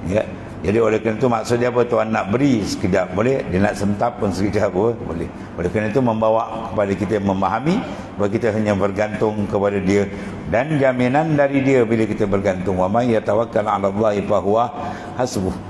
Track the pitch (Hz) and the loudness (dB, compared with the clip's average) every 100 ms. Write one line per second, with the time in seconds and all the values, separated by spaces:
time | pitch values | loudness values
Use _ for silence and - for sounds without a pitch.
0 | 78 101 - - - - 92 110 110 107 | 0 -2 -2 -8 -12 -6 0 2 2 2
1 | 110 107 127 117 101 120 123 120 117 117 | 0 0 0 0 0 0 2 2 2 2
2 | 110 110 92 120 143 117 95 - 98 92 | 2 0 0 2 2 2 0 -2 0 0
3 | 90 92 117 135 - 90 104 95 104 104 | 0 0 0 0 0 0 0 0 -2 0
4 | 120 - 104 87 101 101 101 90 113 117 | -2 0 -4 0 0 0 0 2 0 -2
5 | 90 82 85 - - - 87 104 107 135 | -6 -6 -8 -10 -12 -6 -2 -2 0 0
6 | 123 110 110 110 117 113 - 104 101 92 | 2 2 2 2 0 -8 -6 -2 0 0
7 | 98 104 98 95 95 110 143 208 - - | 0 0 0 0 0 0 0 -2 -4 -10
8 | - - 101 107 113 107 107 101 101 95 | -12 -4 -2 0 0 0 0 2 0 0
9 | 107 104 110 107 101 107 101 101 92 101 | -2 0 0 0 -2 0 2 0 2 2
10 | 98 - - - - 107 147 151 135 123 | 0 -4 -10 -10 -2 0 0 2 2 2
11 | 123 143 160 147 143 139 127 131 110 117 | 2 2 2 2 2 2 4 4 4 2
12 | 107 107 101 98 98 92 92 92 92 113 | 0 0 0 2 0 0 -2 0 2 2
13 | 123 110 110 104 113 110 104 104 98 98 | 2 0 2 0 0 0 0 0 0 2
14 | 110 104 90 101 90 110 120 - 101 - | 2 2 0 0 2 2 0 -4 -8 -10
15 | - - 127 107 92 95 | -10 -4 -2 -2 -2 -4